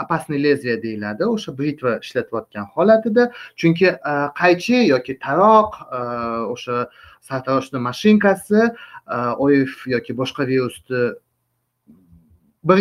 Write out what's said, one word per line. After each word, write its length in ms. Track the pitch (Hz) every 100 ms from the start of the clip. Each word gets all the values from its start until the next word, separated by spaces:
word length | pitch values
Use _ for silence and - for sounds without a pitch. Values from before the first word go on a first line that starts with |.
опасный 340 | 147 160 151 143
лезвие 320 | 147 131 123 113
deyiladi, 420 | 113 107 104 107
o'sha 320 | 202 214 - 131
britva 380 | 147 147 127 107
ishlatayotgan 640 | - 123 117 113 - 104 101
holatida. 560 | - 190 220 226 220 240 - - -
Chunki, 320 | 165 165 185
e, 240 | 180 147 143 143 -
qaychi 380 | 180 175 202 247 214
yoki 260 | 131 - 131
taroq, 460 | 139 151 208 220 214 - - 127
e, 20 | 120 120 117 113 110
o'sha 360 | 120 - 120 120 - - _
sartaroshni 560 | _ 135 131 135 - 135 123
mashinkasi, 720 | 123 214 214 202 190 - 208 226 226 - - -
e, 80 | 120 120 113 139
oif 400 | 143 135 - 127
yoki 260 | 120 - 120
boshqa 220 | 127 - 131
virusni 580 | 131 123 - _ 127 120 120 _ _ _ _ _ _ _ _ _ - _ _ _ _
bir 140 | 160 190